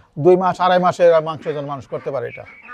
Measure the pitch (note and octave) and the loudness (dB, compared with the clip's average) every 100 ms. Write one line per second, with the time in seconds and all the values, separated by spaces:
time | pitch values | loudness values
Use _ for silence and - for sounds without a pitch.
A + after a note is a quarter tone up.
0 | _ - D3+ F3+ F#3 E3+ F3+ F3+ F3+ E3 | _ 0 4 4 2 0 2 2 2 2
1 | F3 E3 D#3 D#3 E3+ D3+ C#3+ C#3 A#2+ D3+ | 4 4 0 -6 -8 -8 -8 -10 -10 -10
2 | D#3 C3+ A#2+ A#2 A2 - - | -8 -8 -8 -12 -20 -20 -20